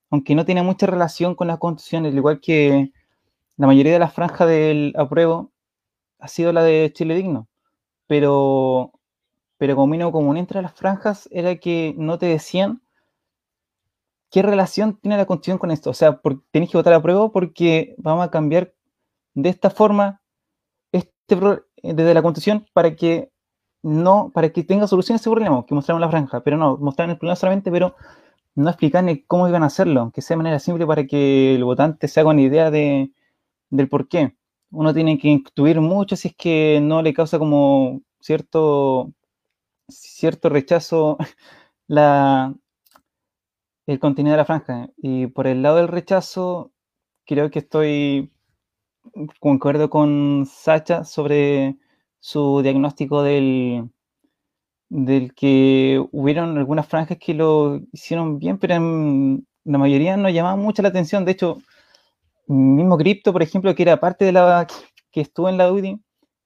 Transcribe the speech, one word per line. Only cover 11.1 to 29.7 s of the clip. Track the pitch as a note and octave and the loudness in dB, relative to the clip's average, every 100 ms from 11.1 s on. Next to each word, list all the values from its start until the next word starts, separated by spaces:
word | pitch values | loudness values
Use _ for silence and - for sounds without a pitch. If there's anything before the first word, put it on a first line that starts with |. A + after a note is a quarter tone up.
| G3+ - | -6 -10
era | F#3 F3 F3 | -6 -4 -4
que | F3 E3 D#3+ E3 | -4 -4 -4 -6
no | D#3 E3+ | -6 -4
te | F3+ | -2
decían | D#3+ - F3 G3 A#3+ _ _ _ _ _ _ _ _ _ _ _ _ _ _ _ | -2 -4 -4 -4 -6 _ _ _ _ _ _ _ _ _ _ _ _ _ _ _
qué | F#3 | 0
relación | G3+ G3+ F3+ - G#3+ G3+ | 2 2 0 -2 -4 -4
tiene | G3+ G#3 | -4 -2
la | G3 | -2
Constitución | E3+ - F#3 | -4 -4 -4
con | F3+ | -4
esto. | D#3 - | -6 -6
O | |
sea, | B2+ D#3 C#3 | 2 2 2
por-, | D3 C#3 _ | -2 -6 _
tenés | D3+ F3 | -2 0
que | F3 | 2
votar | E3+ | 4
apruebo | E3 D#3+ F#3 G#3+ | 4 4 2 0
porque | G3+ F3+ - E3+ D#3+ - - | -2 -4 0 0 2 -2 -8
vamos | E3 E3 F3 | -4 -2 -2
a | |
cambiar | D#3+ D3+ E3+ F3+ _ _ _ _ _ _ - | -2 0 0 -2 _ _ _ _ _ _ -4
de | E3 | -2
esta | F3+ F#3+ | 0 -2
forma | - G#3+ G3+ G3+ G3 _ _ _ _ _ _ _ | 2 2 2 -2 -4 _ _ _ _ _ _ _
este | F3+ - _ - F3+ | -6 -6 _ -2 0
pro-, | G3 F#3+ - _ | 2 0 -6 _
desde | - D#3+ E3 | -8 0 2
la | E3 | 4
Constitución | E3 D#3 G3+ G#3+ - | 2 -2 -2 -4 -2
para | - E3+ D#3+ | 0 0 0
que | E3+ E3 - _ _ _ _ _ | -2 -2 -6 _ _ _ _ _
no, | D#3 D#3 F3 G3+ - | -4 0 2 2 2
para | - D#3+ | -2 -2
que | E3+ | -2
tenga | D#3+ G3 G#3 | -2 0 0
solución | F#3 F3+ A#3 | 0 0 -2
ese | A3+ | -2
problema, | A3 G#3 C3 - | 0 0 -2 -2
que | D3 | -4
mostraron | C#3 E3 | -2 -2
la | E3 | 0
franja, | E3 C#3 A#2+ | -2 -2 -4
pero | D3 D3 | -2 0
no, | D3+ C3 | 0 -2
mostraron | C#3+ C3+ E3+ | -4 -4 -6
el | E3 | -6
problema | E3 F3 | -6 -2
solamente, | F#3 G3 F#3+ | -2 -2 -2
pero | F3 F3+ - - - _ _ _ - | -2 -2 -6 -20 -20 _ _ _ -2
no | D3+ | -2
explicaban | F3 D#3 F3 F#3 | 0 0 2 0
el | D3 - | -2 -2
cómo | F3 F3+ | 0 2
iban | E3+ | 2
a | |
hacerlo, | D3+ | 0